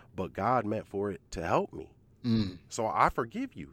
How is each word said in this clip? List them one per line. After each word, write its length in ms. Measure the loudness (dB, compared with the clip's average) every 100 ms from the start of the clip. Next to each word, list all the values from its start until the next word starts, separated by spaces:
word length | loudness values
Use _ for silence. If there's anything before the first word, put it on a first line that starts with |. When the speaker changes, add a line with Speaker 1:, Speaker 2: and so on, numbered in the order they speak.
| -14 -8
Speaker 1:
but 160 | -6
God 340 | -2 2 2 2
meant 220 | -2 -2
for 240 | -2 -2
it 80 | -4 -8
to 140 | -6 0
help 280 | 0 0
me. 180 | -8 -14 -18 _ -8
Speaker 2:
Mm. 360 | 0 2 2 -4 -12
Speaker 1:
So 180 | -4 0
I 220 | 4 4
forgive 460 | 4 -4 -4 -8 -8
you. 160 | -14